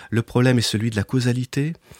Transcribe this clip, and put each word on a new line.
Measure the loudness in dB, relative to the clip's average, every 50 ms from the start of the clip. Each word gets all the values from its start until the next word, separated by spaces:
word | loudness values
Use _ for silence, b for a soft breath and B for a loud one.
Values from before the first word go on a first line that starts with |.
| B B
le | -4 -4
problème | -2 0 2 2 4 4 4 2
est |
celui | 2 0 -2 -2 -2 -2
de | -2
la | -2 -2
causalité. | -2 -2 -2 0 0 -2 -2 -4 -6 -4 -4 -4 -4 -6 -10 B B B B